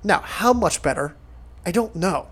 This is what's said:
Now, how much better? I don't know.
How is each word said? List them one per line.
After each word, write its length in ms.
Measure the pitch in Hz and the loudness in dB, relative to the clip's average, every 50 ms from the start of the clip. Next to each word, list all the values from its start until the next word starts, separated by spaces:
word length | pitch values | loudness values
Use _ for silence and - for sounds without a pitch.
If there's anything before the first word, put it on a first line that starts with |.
| - | 2
Now, 160 | 208 185 - | 2 2 2
how 320 | - - - - 208 240 | 0 -6 -8 0 2 2
much 300 | 247 240 214 160 - - | 4 4 2 0 0 0
better? 340 | - 143 131 - 143 147 - - - - - - - - - - - | -2 -2 0 0 -4 -6 -6 -14 -20 -20 -20 -20 -20 -20 -20 -10 -8
I 60 | 175 | -2
don't 240 | 170 240 226 220 - | -2 -2 -2 -2 -4
know. 320 | 165 170 190 170 135 - - | -2 -2 0 0 -2 -4 -8